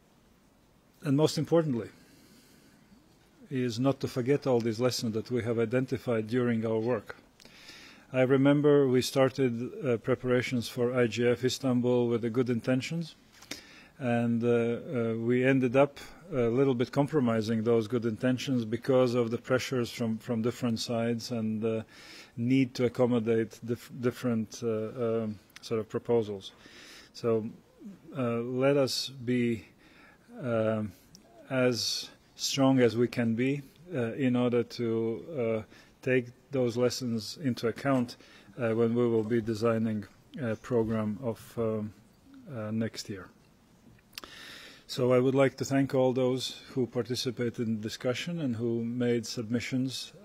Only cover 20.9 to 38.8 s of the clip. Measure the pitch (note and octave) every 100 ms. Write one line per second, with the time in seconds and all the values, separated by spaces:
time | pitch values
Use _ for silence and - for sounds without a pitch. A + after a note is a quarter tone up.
20.9 | A#2 A#2 A#2 - A#2 A2 A2 A2+ A2 A2
21.9 | - - - - - A#2+ C3+ B2 - A#2+
22.9 | - A#2+ A#2+ A2 A2+ A2+ - A#2 A#2+ -
23.9 | - B2 - B2+ A2+ G#2+ - A#2 G#2+ A2
24.9 | C3 A2+ A2+ A2 G#2 _ - - A2+ G#2
25.9 | A#2 - A#2 G#2 G2 - - - - -
26.9 | - - - A#2+ A2+ G#2+ - _ - A#3+
27.9 | F#3+ - F3+ A#2+ A#2 A#2+ B2+ C3+ C#3+ B2+
28.9 | - - C3+ A#2+ B2 A#2+ A2 - _ -
29.9 | - - - - A#3+ C3 A2+ A2 A2 G#2
30.9 | - - - - - - C3 B2+ A#2 -
31.9 | - - - _ - - - C3+ C3 A#2+
32.9 | A2 A#2+ - A#2 A2+ C3 C#3+ C#3 - F3+
33.9 | D3+ A#2 A2+ C3 B2 B2 A#2+ A2+ - A#2
34.9 | A2+ A2+ A2+ - D3+ A2+ A2 - - -
35.9 | _ C3+ B2+ A#2+ - - C3+ B2 A2+ B2
36.9 | - B2 A2+ G#2 - C#3 A#2 A#2 - C#3
37.9 | C3 A#2+ - - - - - A#2 A2+